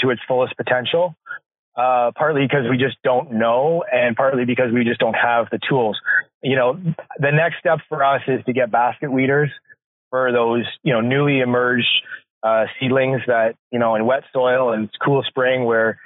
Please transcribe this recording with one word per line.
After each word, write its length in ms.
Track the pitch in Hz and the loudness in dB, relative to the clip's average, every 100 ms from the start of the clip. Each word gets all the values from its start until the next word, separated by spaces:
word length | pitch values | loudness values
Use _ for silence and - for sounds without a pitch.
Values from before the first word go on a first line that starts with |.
to 60 | 131 | -2
its 120 | 120 - | -2 -2
fullest 280 | 127 127 - | -2 -2 -4
potential, 580 | 120 127 120 170 175 - - - - _ _ 120 | -2 -2 0 -2 -2 -4 -18 -18 -18 _ _ -2
uh, 360 | 127 123 120 - | 0 2 0 0
partly 320 | 156 143 135 | 0 0 0
'cause 180 | 147 120 | 0 0
we 80 | 127 | 0
just 200 | 131 - | 0 -2
don't 300 | 131 131 131 | 0 0 -2
know, 500 | 110 113 123 151 170 - | 0 2 2 0 -2 -2
and 240 | 123 123 117 | 0 0 0
partly 300 | 135 131 123 | 0 0 0
because 260 | 123 123 | 0 0
we 120 | 120 | 2
just 160 | 117 113 | 0 0
don't 160 | 120 110 | 0 0
have 320 | 120 117 110 | 0 0 -2
the 80 | 107 - | -6 -2
tools. 320 | 139 107 101 - - - _ | 0 0 -2 -2 -2 -2 _
You 120 | 131 131 | -2 2
know, 180 | 123 165 170 - - - | 0 0 -4 -6 -10 -4
the 140 | 143 | 0
next 280 | 151 165 - | 2 0 -2
step 200 | 175 156 - | 0 -2 -2
for 140 | 143 | 0
us 180 | 139 131 135 | 2 2 0
is 160 | 123 127 | -2 -2
to 80 | |
get 160 | 123 117 | -2 0
basket 400 | 117 120 117 147 | 0 0 -2 -4
weeders 380 | 131 131 143 147 - - - _ _ _ | 0 2 2 0 -4 -20 -20 _ _ _
for 200 | 127 127 | -2 0
those, 340 | 120 117 120 113 - | 2 2 0 -4 -4
you 100 | 156 | 0
know, 80 | 113 | 0
newly 380 | 120 139 143 135 | 2 2 2 2
emerged, 640 | 123 123 123 123 113 - - - _ _ | 2 0 2 0 0 -2 -4 -14 _ _
uh, 220 | 110 110 104 - | 0 0 -2 -4
seedlings 420 | 131 135 131 127 123 | 0 0 2 0 0
that, 280 | 117 113 - _ | 0 0 -2 _
you 80 | 120 | -2
know, 160 | 113 110 | 0 2
in 100 | 117 | 0
wet 180 | 139 - | -2 -2
soil 380 | 135 127 127 123 | -2 0 2 0
and 180 | 110 107 - | -2 -6 -4
cool 200 | 147 139 | 0 0
spring 420 | 117 131 127 127 117 | 0 -2 0 0 2
where 340 | 113 110 101 | 2 0 -2